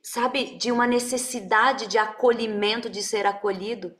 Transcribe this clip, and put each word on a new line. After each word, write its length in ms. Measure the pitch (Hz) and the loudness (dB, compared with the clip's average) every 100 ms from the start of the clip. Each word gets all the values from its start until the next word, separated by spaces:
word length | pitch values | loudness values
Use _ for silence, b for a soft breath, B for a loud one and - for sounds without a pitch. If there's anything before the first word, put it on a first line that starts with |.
sabe, 540 | - 240 247 269 - - | -8 -2 0 0 -4 -4
de 140 | 247 | 0
uma 160 | 240 240 | 2 4
necessidade 1000 | 240 240 254 254 240 190 220 247 262 220 | 2 0 -4 -4 -8 2 4 4 2 0
de 100 | 214 | 0
acolhimento, 920 | 214 - 247 233 226 208 208 226 233 | 0 2 2 4 0 0 0 0 -4
de 120 | 196 | -6
ser 220 | 202 214 | -4 0
acolhido. 720 | 202 202 208 190 202 233 180 - | 0 0 -4 -2 -6 -6 -8 -14